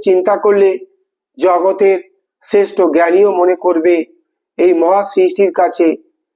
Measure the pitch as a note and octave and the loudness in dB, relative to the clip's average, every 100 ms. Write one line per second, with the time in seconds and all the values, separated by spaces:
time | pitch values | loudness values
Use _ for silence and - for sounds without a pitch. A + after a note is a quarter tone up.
0 | G#3 F#3 G#3+ G3+ G#3 G3+ G3 F#3 - _ | 0 0 0 -2 0 2 2 -2 -10 _
1 | _ _ _ - F3 F3 F#3 F#3+ G3 F#3+ | _ _ _ -4 0 0 0 0 0 0
2 | - _ _ _ - G3+ G3 G3+ F3 D3+ | -6 _ _ _ -4 -2 -2 0 0 2
3 | E3+ F3+ G#3 F#3 F3+ F3+ F3+ E3 E3+ E3+ | 0 2 0 2 0 0 -2 0 0 0
4 | D#3+ _ _ _ _ - F3+ E3 E3 G3 | -4 _ _ _ _ -2 0 2 0 0
5 | G3+ F#3+ F#3 F#3+ G3 E3+ F3 - E3 - | -2 -2 -2 0 -2 0 -2 0 -2 -2
6 | _ _ _ | _ _ _